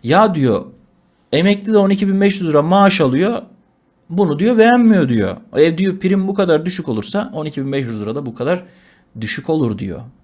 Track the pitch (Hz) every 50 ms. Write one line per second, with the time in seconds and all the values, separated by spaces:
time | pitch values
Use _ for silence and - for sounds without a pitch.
0 | - 113 143 190 220 214 180 156 135 123 104 92 - - - _ _ _ _ _
1 | _ _ _ _ _ _ - 147 170 202 202 202 202 214 220 208 196 196 202 196
2 | 208 196 190 196 196 202 196 - 185 160 151 147 147 165 185 202 202 196 190 190
3 | 160 131 127 143 180 214 233 - - - - _ _ _ _ _ _ _ _ _
4 | _ _ 165 185 202 165 147 143 190 226 254 220 220 233 240 247 240 226 220 185
5 | 147 131 120 110 101 92 92 - - - - 135 151 - 165 160 196 190 185 190
6 | - 185 196 196 190 196 190 208 196 170 160 151 160 180 180 - 160 - 113 107
7 | 98 - - 202 208 254 - 160 156 151 143 143 135 135 135 139 135 117 113 107
8 | 104 104 117 143 143 123 113 - 123 143 180 180 180 - _ _ _ _ _ _
9 | _ _ _ 113 110 107 - - - - 160 160 139 117 104 95 98 98 82 -
10 | - - - _